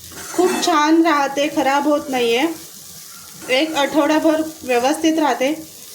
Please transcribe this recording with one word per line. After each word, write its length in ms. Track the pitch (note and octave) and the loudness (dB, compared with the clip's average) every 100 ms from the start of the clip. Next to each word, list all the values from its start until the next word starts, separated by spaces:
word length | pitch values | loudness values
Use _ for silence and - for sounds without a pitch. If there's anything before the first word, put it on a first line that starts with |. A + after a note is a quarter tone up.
| - - - - | -18 -16 -6 0
खूप 140 | F4+ - - | 2 2 2
छान 380 | D4+ D4+ E4 E4 | 2 4 4 4
राहते, 420 | C#4+ C#4 C#4+ D4 D4+ | 2 0 -2 -2 0
खराब 320 | C4+ C#4+ D4+ | 2 2 2
होत 200 | D4 - | 0 0
नाहीये. 380 | B3+ A#3+ A#3 E4 D#4+ - - - - - - - - - | 0 2 2 0 -4 -14 -20 -20 -20 -20 -20 -20 -14 -2
एक 240 | C4 D#4 | 0 0
आठवडाभर 680 | C#4+ D#4+ D#4 D4 D#4 D#4 D#4 D#4 - | -2 0 2 2 2 2 2 -2 -6
व्यवस्थित 560 | B3+ A#3+ B3+ D#4 D#4+ D#4+ | -2 0 2 2 0 2
राहते. 340 | D4 A#3 C4 D#4 - - - | 0 0 -2 -4 -10 -20 -20